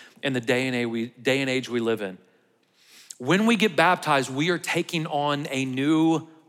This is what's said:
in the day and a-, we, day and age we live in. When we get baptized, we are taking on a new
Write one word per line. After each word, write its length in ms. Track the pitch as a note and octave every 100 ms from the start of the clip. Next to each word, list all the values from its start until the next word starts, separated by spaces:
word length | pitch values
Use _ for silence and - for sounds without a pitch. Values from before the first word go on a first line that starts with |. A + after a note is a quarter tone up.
| - _
in 120 | C#3
the 60 | B2+
day 260 | A#2+ B2+ C3
and 100 | B2
a-, 80 |
we, 220 | A#2+ A#2 A#2
day 340 | - C3 C3+
and 80 | C3
age 220 | B2+ A#2
we 100 | A#2+
live 220 | A2+ G#2+
in. 160 | G2 F#2 _ _ _ _ _ _ _ - - -
When 300 | B2+ F#3+ A3
we 100 | A3
get 180 | G#3+
baptized, 540 | D#3+ E3+ E3+ D3+ C#3 B2+
we 220 | C3 E3+
are 80 | E3+
taking 480 | - E3 - E3+ D#3+
on 400 | D3 D3 C#3+ C#3
a 140 | C3+
new 640 | C3 B2+ C#3+ D#3+ D#3+ D#3+ D#3+ -